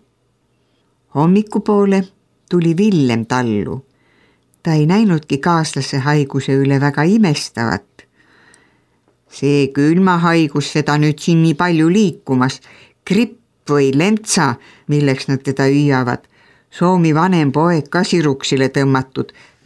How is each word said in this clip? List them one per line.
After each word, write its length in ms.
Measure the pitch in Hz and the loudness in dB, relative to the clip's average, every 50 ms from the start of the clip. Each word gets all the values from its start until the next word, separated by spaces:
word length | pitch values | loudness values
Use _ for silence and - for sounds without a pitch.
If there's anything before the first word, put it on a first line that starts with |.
| _ _ _ _ _ _ _ _ _ _ _ _ _ _ _ _ _ _ _ _ _ _ - | _ _ _ _ _ _ _ _ _ _ _ _ _ _ _ _ _ _ _ _ _ _ -2
Hommikupoole 880 | 135 156 175 190 208 214 208 - 214 208 214 208 202 202 196 196 196 190 - _ _ _ _ _ _ _ _ | 0 2 4 4 2 0 -2 -4 -4 -2 0 2 2 2 2 2 0 -2 -4 _ _ _ _ _ _ _ _
tuli 280 | 175 175 165 170 160 | -2 0 0 0 0
Villem 480 | 175 214 220 190 156 135 123 113 117 110 | 2 2 2 2 2 2 2 0 -2 -2
tallu. 600 | - 127 127 123 113 107 101 92 - - 135 - _ _ _ _ _ _ _ _ _ _ _ _ _ _ _ - | -2 -2 -2 -2 -2 -2 -2 -4 -4 -8 -10 -12 _ _ _ _ _ _ _ _ _ _ _ _ _ _ _ -4
Ta 100 | 165 160 | -2 0
ei 120 | 151 151 | 0 2
näinudki 520 | 160 190 214 226 202 170 147 - - 139 | 2 2 2 2 2 0 0 -2 -4 -6
kaaslase 600 | 135 - 175 170 165 156 - - 143 135 - 147 | -4 -2 0 0 0 -2 -4 -6 -8 -8 -6 -6
haiguse 580 | 135 127 147 147 151 139 139 - 135 - 139 135 | -4 -2 0 0 0 0 -2 -4 -6 -4 -2 0
üle 240 | 135 139 139 139 135 | 0 0 0 0 0
väga 240 | 143 143 139 147 151 | 0 0 0 0 0
imestavat. 800 | 180 214 233 208 165 143 - - - - 113 117 113 - - - _ _ - - _ _ _ _ _ _ _ _ _ _ _ _ _ _ _ _ _ _ _ _ _ _ _ _ _ | 2 2 2 2 2 0 -2 -6 -8 -8 -6 -4 -4 -4 -6 -8 _ _ -20 -20 _ _ _ _ _ _ _ _ _ _ _ _ _ _ _ _ _ _ _ _ _ _ _ _ _
See 380 | - - 135 143 143 143 139 | -10 -4 -2 0 2 2 0
külmahaigus 1040 | 135 135 143 143 151 165 185 190 190 175 170 170 170 165 165 160 147 - 147 143 - - | 0 0 0 2 2 2 2 2 2 2 2 2 2 2 2 0 0 -2 -4 -6 -2 -4
seda 220 | 156 147 147 147 | -4 -2 0 0
nüüd 220 | 147 151 151 147 - | 0 0 0 -2 -2
siin 220 | - 180 170 165 160 | -2 0 2 2 2
nii 100 | 165 156 | 2 0
palju 360 | - 180 180 170 156 156 165 180 | 0 -2 0 0 2 2 2 2
liikumas, 680 | 220 214 170 143 - _ - 131 127 127 123 - - - - - - - _ _ _ _ | 2 2 0 -2 -6 _ -4 -2 0 0 -2 -4 -8 -16 -20 -20 -20 -20 _ _ _ _
gripp 640 | - 185 214 240 - - - _ _ _ _ _ - | -2 0 0 0 -2 -6 -14 _ _ _ _ _ -2
või 220 | 147 143 139 135 131 | 0 2 2 2 2
lentsa, 640 | 143 170 214 220 214 - - - 196 151 131 117 - - - - _ _ | 2 2 0 0 -2 -4 -4 -2 0 0 0 -2 -6 -10 -20 -20 _ _
milleks 400 | - 147 147 143 139 131 - - | -4 -2 0 0 0 -2 -2 -4
nad 160 | - 135 131 - | -4 -6 -4 -4
teda 220 | 139 135 - 139 135 | -6 -4 0 0 2
hüüavad, 560 | 139 147 147 143 135 127 123 123 120 - - _ _ _ _ _ _ _ _ _ | 2 2 2 2 0 0 0 -2 -4 -6 -8 _ _ _ _ _ _ _ _ _
Soomi 440 | - - 175 180 185 180 165 160 147 | -6 -2 0 0 2 2 2 2 2
vanem 360 | 156 175 190 185 165 151 135 | 2 2 2 2 2 0 0
poeg 380 | 131 147 160 175 170 151 131 - | 0 0 0 0 0 -2 -2 -4
ka 140 | - 175 190 | -4 -4 -2
siruksile 640 | - 190 170 156 147 135 - - - 143 131 135 131 | 0 0 0 0 0 -2 -2 -4 -2 0 0 0 0
tõmmatud, 600 | 135 143 139 139 135 131 131 - - 135 123 - - - - - _ _ - | 0 0 0 0 0 0 -2 -6 -8 -10 -10 -10 -12 -20 -20 -20 _ _ -8